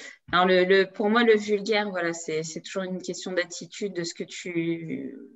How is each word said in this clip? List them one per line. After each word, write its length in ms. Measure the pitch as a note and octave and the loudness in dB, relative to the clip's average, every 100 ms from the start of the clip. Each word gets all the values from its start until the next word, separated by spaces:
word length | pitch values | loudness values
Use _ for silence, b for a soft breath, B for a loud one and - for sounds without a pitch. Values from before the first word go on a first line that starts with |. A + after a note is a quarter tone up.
| B B - | B B -2
Alors, 140 | F3 F#3 | 2 6
le, 180 | F#3 | 6
le, 260 | F3+ F#3+ F#3 | 6 6 4
pour 160 | - G#3 | 0 2
moi, 120 | A3+ | 4
le 120 | A#3 G#3+ | 6 4
vulgaire, 540 | G#3 G#3 G3 G#3 G#3 | 4 -2 0 -2 -2
voilà, 220 | F#3 E3+ | -2 -4
c'est, 300 | E3 - D#3 | -4 -6 -6
c'est 180 | D#3+ F3 | -6 -10
toujours 220 | - G3 | -8 -6
une 180 | F#3 F#3 | -6 -6
question 300 | F3+ F3 G3 | -8 -8 -4
d'attitude, 600 | F3+ E3+ - E3 - G3+ | -4 -4 -8 -14 -8 -8
de 80 | F3 | -6
ce 100 | E3+ | -8
que 100 | - | -8
tu, 920 | E3+ - F#3+ E3+ E3 E3 D#3+ C3+ C3+ - - | -12 -10 -6 -4 -2 -4 -6 -8 -10 -14 -20